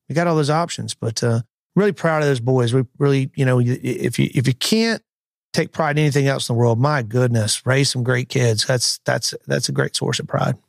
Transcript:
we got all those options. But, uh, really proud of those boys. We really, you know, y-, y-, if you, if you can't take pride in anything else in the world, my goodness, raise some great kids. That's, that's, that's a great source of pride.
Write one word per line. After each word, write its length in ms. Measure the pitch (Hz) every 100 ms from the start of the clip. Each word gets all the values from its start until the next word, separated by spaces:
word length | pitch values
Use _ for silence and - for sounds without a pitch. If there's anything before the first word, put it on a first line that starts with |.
| -
we 60 |
got 140 | 151 175
all 80 | 160
those 140 | 143
options. 440 | 151 170 - 117
But, 300 | - 117 110
uh, 160 | 120 117 117 _ _
really 180 | - 202
proud 300 | 165 165 156
of 60 | 147
those 100 | 135
boys. 320 | 117 131 120
We 120 | 131 123 -
really, 320 | 143 139 135
you 100 | -
know, 120 | 131 127
y-, 80 | 120
y-, 80 | 127
if 360 | 127 120 123 123
you, 100 | 135
if 120 | - 127
you 80 |
can't 480 | 127 - 220 226 226 _ _ _ _ _
take 200 | - 160
pride 260 | - 156 147
in 40 |
anything 220 | 151 139 139
else 220 | 131 -
in 60 |
the 40 | 117
world, 200 | 120 113
my 240 | 139 151
goodness, 640 | 110 120 127 117 107 - -
raise 240 | 131 139
some 120 | 127
great 240 | 120 123 127
kids. 380 | 135 123 107 -
That's, 320 | 127 - -
that's, 300 | - 127 - - -
that's 220 | 139 -
a 40 |
great 240 | 135 135 -
source 240 | - -
of 60 | -
pride. 300 | - - -